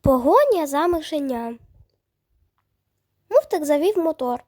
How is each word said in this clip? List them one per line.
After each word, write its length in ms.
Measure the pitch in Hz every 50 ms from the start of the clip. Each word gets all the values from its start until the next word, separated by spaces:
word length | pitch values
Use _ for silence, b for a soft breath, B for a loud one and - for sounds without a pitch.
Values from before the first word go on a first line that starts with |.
Погоня 640 | - 285 262 254 240 285 381 523 587 571 440 349 311
за 200 | 277 277 285 330
мишеням. 720 | 349 349 330 302 - 320 294 285 269 247 233 233 233 233 233 _ _ _ _ - _ _ _ _ _ _ _ _ _ _ _ _ _ _ _ _ _ _ _ _ _ _ _ _ _ _ _ _ _
Муфтик 360 | 415 571 - - - 349 302
завів 320 | 285 294 285 311 392 427
мотор. 460 | 370 330 320 311 - 262 247 247 247 _